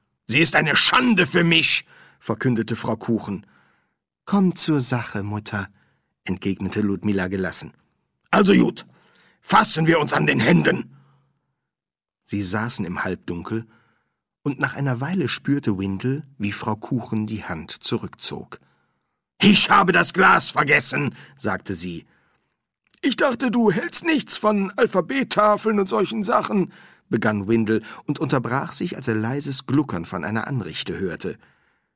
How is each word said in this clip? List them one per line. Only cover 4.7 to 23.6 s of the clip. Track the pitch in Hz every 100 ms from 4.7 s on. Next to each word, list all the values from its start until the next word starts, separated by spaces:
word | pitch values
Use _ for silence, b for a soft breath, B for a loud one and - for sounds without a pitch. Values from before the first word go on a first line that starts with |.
| 151
Sache, | 123 120 117 104
Mutter", | 101 107 107 104 98 _ _ _ _ _
entgegnete | - 92 101 95 95 107
Ludmilla | 104 98 104 98 92
gelassen. | 98 90 - 76 _ _ _ _ _ -
"Also | 202 196
gut, | 190 170 - - b b b b b
fassen | - 202 220 160 160
wir | 165
uns | 143
an | 147 151
den | 139
Händen." | - 175 - - - b b b b b b _ _ _ _ _ _ _
Sie | - 104
saßen | 92 107 117 -
im | 90 90
Halbdunkel, | 95 87 - 85 80 110 - b b b b b _ _
und | 143 139
nach | 139
einer | - 139 117
Weile | 143 185 127
spürte | - - 143 139 95
Windel, | 98 95 127 135 - -
wie | 101
Frau | 98 - 107
Kuchen | - 123 - 110 107
die | 107
Hand | - 82 -
zurückzog. | - - 117 95 - - - - - _ _ _ _ _ _ _ -
"Ich | 196 202 -
habe | 202 180
das | 170 175
Glas | 175 190 180 -
vergessen", | 135 147 147 - 143 139 B B B
sagte | 110 92 -
sie. | 90 90 82 - _ _ _ _ _ _ _ _ -
"Ich | 277 -
dachte, | 302 233 262
du | 240